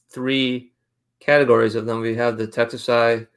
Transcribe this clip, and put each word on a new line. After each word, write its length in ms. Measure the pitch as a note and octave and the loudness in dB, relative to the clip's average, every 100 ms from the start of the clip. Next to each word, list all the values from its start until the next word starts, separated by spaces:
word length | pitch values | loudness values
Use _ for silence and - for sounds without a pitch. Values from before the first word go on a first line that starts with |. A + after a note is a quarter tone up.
| _ | _
three 640 | B2+ B2+ C3+ B2+ B2 B2 _ _ _ _ _ | -8 -4 -2 -2 -4 -8 _ _ _ _ _
categories 560 | - D3 C3 A2+ A2+ A2+ | 2 2 4 4 2 -2
of 100 | A2+ | -4
them. 140 | A2+ | -4
We 160 | A2+ A2+ | -4 -2
have 220 | A#2+ A2+ | -2 -2
the 100 | A2 | -6
Texas 400 | B2 A#2 B2 - | -2 -4 -4 -2
Eye, 400 | A#2 A#2 A#2 A2+ | 2 2 0 -4